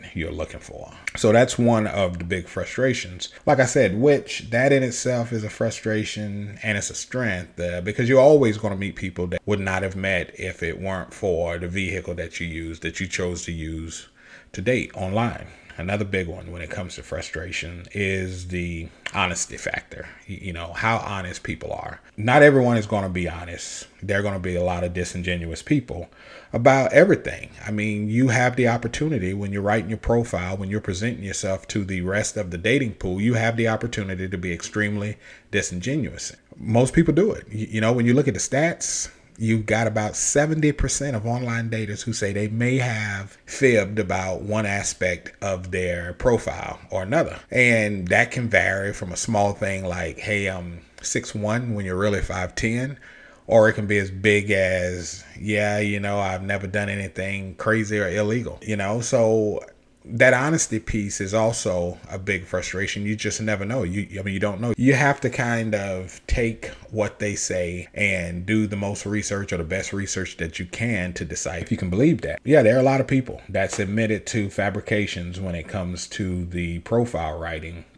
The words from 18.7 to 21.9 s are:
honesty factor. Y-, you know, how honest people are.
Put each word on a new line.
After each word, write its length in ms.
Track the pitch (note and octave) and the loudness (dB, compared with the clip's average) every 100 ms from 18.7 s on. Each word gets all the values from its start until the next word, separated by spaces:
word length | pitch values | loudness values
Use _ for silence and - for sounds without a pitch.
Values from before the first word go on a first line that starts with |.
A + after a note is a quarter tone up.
| E2+ E2 - - | -6 -10 -12 -8
honesty 420 | G#2 F#2 E2+ - - | -2 -2 -2 -6 -8
factor. 540 | - - - - - - - | -6 -6 -8 -14 -14 -16 -14
Y-, 120 | F#2 | -10
you 100 | F#2+ | -8
know, 220 | E2 E2+ | -8 -8
how 240 | E2+ A2+ A2+ | -2 0 0
honest 440 | - G2 F#2 E2+ | -2 -6 -8 -8
people 300 | - - - | -8 -8 -8
are. 300 | - - | -8 -10